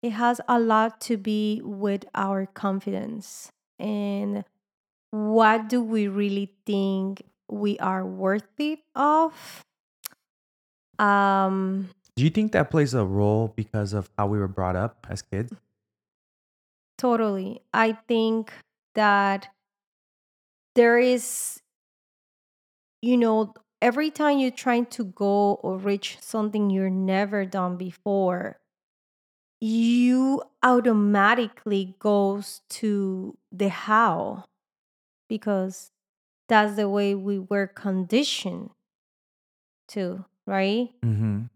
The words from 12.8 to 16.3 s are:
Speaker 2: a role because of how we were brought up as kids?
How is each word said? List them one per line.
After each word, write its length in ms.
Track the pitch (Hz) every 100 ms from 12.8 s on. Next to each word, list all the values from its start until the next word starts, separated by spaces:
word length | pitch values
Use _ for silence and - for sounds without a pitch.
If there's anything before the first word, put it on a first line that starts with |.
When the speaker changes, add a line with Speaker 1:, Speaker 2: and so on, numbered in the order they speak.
| 143
Speaker 2:
a 100 | 123
role 480 | 98 98 104 107 113
because 380 | - 107 110 101
of 180 | 104 92 -
how 80 | 101
we 140 | 104
were 80 | 98
brought 260 | 95 92
up 320 | 90 110 - -
as 140 | 98
kids? 300 | - 98 120 202 _ _ _ _ _ _ _